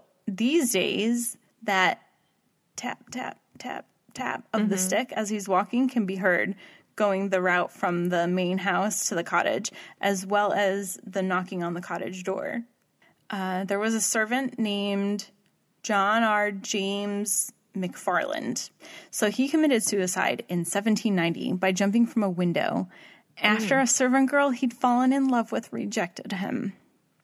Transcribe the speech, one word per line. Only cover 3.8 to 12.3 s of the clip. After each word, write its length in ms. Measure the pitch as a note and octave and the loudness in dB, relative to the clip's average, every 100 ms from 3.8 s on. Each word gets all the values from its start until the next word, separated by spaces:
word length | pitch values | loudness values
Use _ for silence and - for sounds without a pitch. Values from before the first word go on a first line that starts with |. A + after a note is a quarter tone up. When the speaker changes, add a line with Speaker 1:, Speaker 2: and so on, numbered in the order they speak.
| - _ _ | -14 _ _
Speaker 1:
tap 340 | - B3+ - - | -8 -4 -6 -4
of 160 | A3 G#3 | 0 2
the 60 | F#3+ | 0
Speaker 2:
Mm-hmm. 100 | F#3 | 0
Speaker 1:
stick 260 | G#3+ B3+ | 0 -2
as 160 | - G#3 | -4 -4
he's 180 | G#3+ F#3+ | -4 2
walking 400 | F#3 G#3 A#3+ C4 | 2 2 0 2
can 160 | A#3+ F#3 | 2 0
be 100 | F#3+ | 0
heard 380 | F#3+ F3 C#3 G3 - - _ - | 2 2 0 -4 -12 -20 _ -2
going 340 | G#3 F#3+ G3 | 0 2 0
the 120 | F#3 | 0
route 300 | F3+ F3+ - | 2 2 0
from 380 | - F3+ F3 F3 | -2 -2 0 0
the 180 | F3 E3+ | 2 2
main 300 | F#3 F3+ F#3+ | 0 0 0
house 500 | F#3+ F3+ G#3 - - | 0 0 0 -2 -2
to 60 | E3+ | -4
the 80 | |
cottage, 480 | E3+ E3+ - A2+ G#3 - - - | 0 0 0 -2 -4 -12 -18 -4
as 240 | G3+ F#3+ F#3+ | 0 0 0
well 260 | G3+ G#3 | 0 2
as 460 | G3+ G3+ G3 G3 - | 2 0 0 -6 -10
the 180 | F#3+ F#3+ | -8 -4
knocking 420 | F#3 F3+ F3+ F#3 | -2 -2 -2 -4
on 100 | E3+ F3 | -4 -6
the 60 | |
cottage 420 | - - - F#3 | -6 -8 -6 -6
door. 400 | F3+ | -6